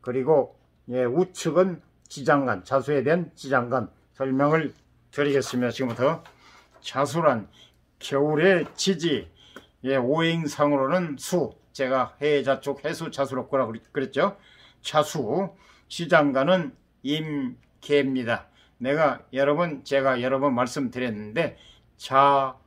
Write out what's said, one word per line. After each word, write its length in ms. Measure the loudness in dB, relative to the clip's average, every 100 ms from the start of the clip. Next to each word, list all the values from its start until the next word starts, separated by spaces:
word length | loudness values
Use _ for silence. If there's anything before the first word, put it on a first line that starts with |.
그리고, 580 | -4 -4 2 2 2 _ _ _ -6
예, 160 | -2 0
우측은 760 | 2 0 -2 0 2 2 -2 _ _ _
지장간, 580 | -6 0 2 2 -4 -2
자수에 380 | -2 0 0
대한 280 | 2 0 -2 -12
지장간 540 | -2 -2 0 -4 -4 _ _
설명을 600 | -8 -2 2 2 2 -2 -10 _ _ _
드리겠습니다. 600 | -4 0 0 0 -2 -4
지금부터 520 | -4 -6 0 0 0 -10 _ -20 -20 _ _
자수란 680 | -10 -4 -2 2 2 0 -6 _ -20 _ _ _
겨울의 680 | -4 0 2 4 4 4 0 -4
지지, 560 | -2 0 0 -2 -4 _ -20 -20 _ _ -2
예, 100 | 0
오행상으로는 1200 | 2 2 2 0 -4 0 2 2 2 0 -2 -8
수, 380 | -2 -2 -2 -6 _
제가 440 | -6 0 0 -2 _
해자축, 640 | 0 2 2 -2 -2 -6 -6
해수, 240 | -6 -8
자수로 380 | -4 -4 -4 -2
거라고 240 | -2 -2
그랬-, 200 | -6 _
그랬죠. 460 | -6 -4 0 0 -2 _ _ -20 _
자수, 680 | -2 0 0 -4 -4 -2 -4 -10 _ _ _
지장간은 880 | -10 2 4 4 2 2 2 0 -12 _ _
임계입니다. 1400 | -6 -4 -4 -6 -6 -10 _ _ 0 2 2 -2 -2 -4 -6 _ _ _
내가 440 | -2 2 2 0 -8
여러 220 | 0 0 2
번, 280 | -2 -4
제가 380 | -2 0 2 0
여러 180 | 0 0
번 140 | 0
말씀드렸는데 1040 | 0 -2 -2 -6 -4 -6 -6 -6 -4 -4 -6 -20 _ _ _
자 640 | 0 4 6 4 0 -8